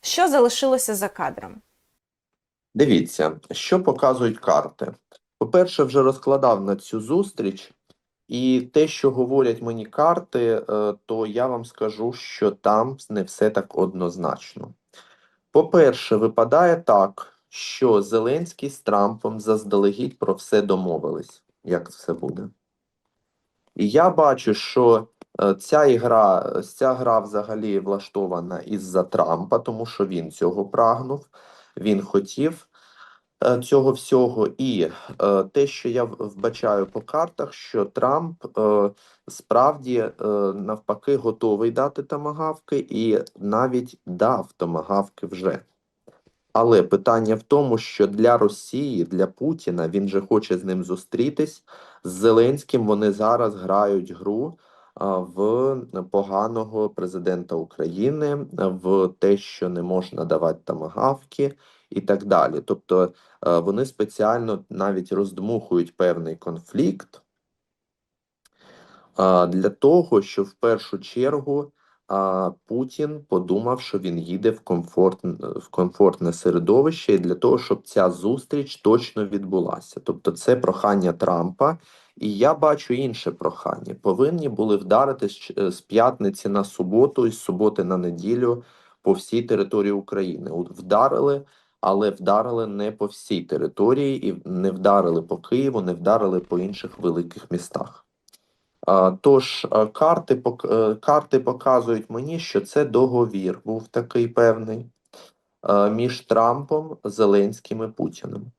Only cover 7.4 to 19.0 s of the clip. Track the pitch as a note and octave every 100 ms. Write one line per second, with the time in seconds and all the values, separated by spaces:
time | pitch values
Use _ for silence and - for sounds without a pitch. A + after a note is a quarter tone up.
7.4 | G2+ G2 - _ _ _ _ _ _ A#2+
8.4 | B2+ B2+ B2 D3+ D#3 - C#3 B2+ B2 C3+
9.4 | B2+ A2+ A#2 A2+ G#2+ - D#3 F3 F3+ B2+
10.4 | A#2 A2 - G#2 G#2 G2+ - A2+ G#2+ G#2+
11.4 | B2+ A#2+ A#2 - A2 G#2+ A2+ A#2+ - -
12.4 | G#2+ G2+ G2 G#2+ B2 C3+ - G#2+ F#2 -
13.4 | G#2+ G#2+ F#2+ - F#2 F#2+ F2 F2 D#2+ -
14.4 | - - - - _ - _ _ _ _
15.4 | _ D3 D#3 F3 D3 A#2+ - A2 A2 A2
16.4 | A2+ D3 F3+ E3+ E3+ G#2 F#2+ - - _
17.4 | _ - - - C3 G#2+ G2+ A2+ A2+ D3
18.4 | E3+ - C#3 C#3 - G2+